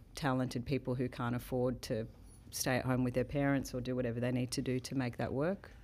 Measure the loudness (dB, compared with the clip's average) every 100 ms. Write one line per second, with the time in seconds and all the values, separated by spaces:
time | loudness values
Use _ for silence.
0 | -8 -2 2 2 2 -2 0 -2 0 0
1 | 0 0 0 0 0 2 2 0 -2 -2
2 | -2 -8 -20 -20 -12 -2 2 2 4 2
3 | 2 2 0 2 4 4 0 -4 -2 0
4 | 0 0 2 2 0 0 0 0 0 0
5 | 0 0 -2 0 0 -2 -6 -16